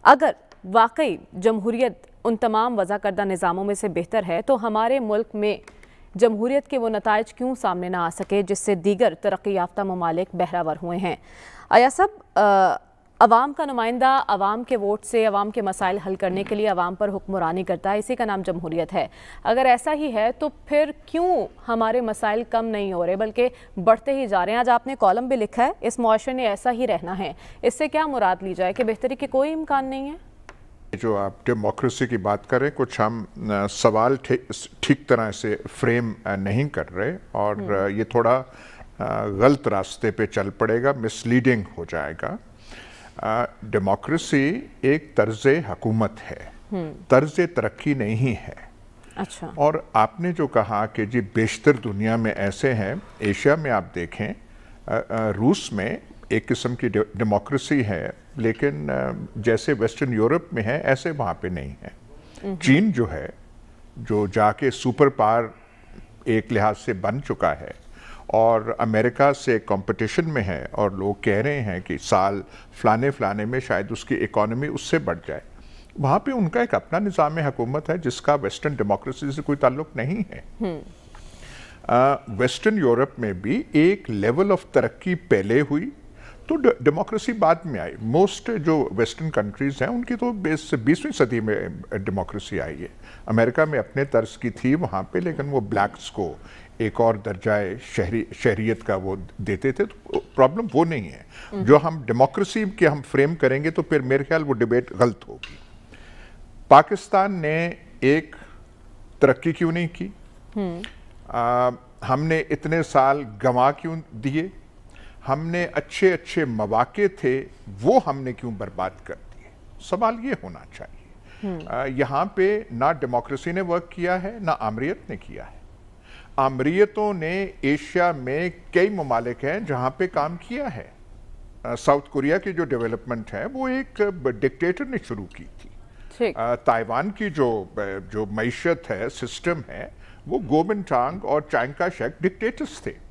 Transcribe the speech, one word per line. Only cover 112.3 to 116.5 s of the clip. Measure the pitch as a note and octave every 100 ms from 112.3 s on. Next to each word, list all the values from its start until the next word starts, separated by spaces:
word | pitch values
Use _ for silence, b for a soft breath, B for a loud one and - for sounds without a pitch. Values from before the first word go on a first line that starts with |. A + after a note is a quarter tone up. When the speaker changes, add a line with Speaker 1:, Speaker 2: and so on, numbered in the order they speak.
| D#3+ -
Speaker 2:
इतने | D3+ D#3 E3
साल | D#3 C#3+ C3+ C#3+ C3 G#2
गंवा | B2+ B2 C3
क्यों | C#3+ E3+ E3 D#3
दिए? | A2 C3+ D3 F#3 - - - - B B B -
हमने | C#3 E3 F3
अच्छे | F3 - - - F#3+
अच्छे | E3+ - -
मौके | C#3+